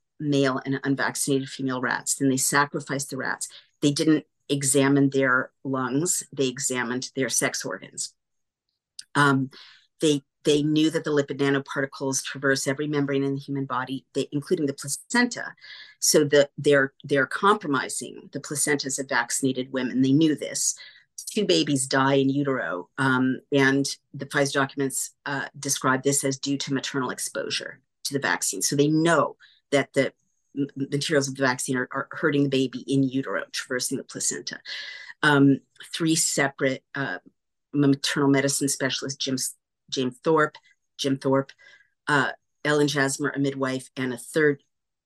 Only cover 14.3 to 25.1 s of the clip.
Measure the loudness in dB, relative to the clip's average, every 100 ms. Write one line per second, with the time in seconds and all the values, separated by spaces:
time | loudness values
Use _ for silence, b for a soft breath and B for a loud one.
14.3 | -4 -2 -2 -2 -4 -8 -10 -2 0 0
15.3 | -2 -12 -14 B B B B 2 4 6
16.3 | 6 4 2 4 4 4 -2 -2 0 0
17.3 | 2 2 2 0 -2 -2 -8 -10 -14 -14
18.3 | -12 -8 -4 0 0 -2 -6 -2 -2 -2
19.3 | -2 -2 -2 -4 -4 -2 2 4 4 4
20.3 | 2 -4 -4 -4 -4 B B B -18 -8
21.3 | -2 2 2 2 0 0 2 4 4 2
22.3 | 2 0 -2 -4 -6 -8 -2 2 2 2
23.3 | 0 -2 2 4 2 0 -6 _ -14 -6
24.3 | -2 0 0 -2 -2 -4 -4 -8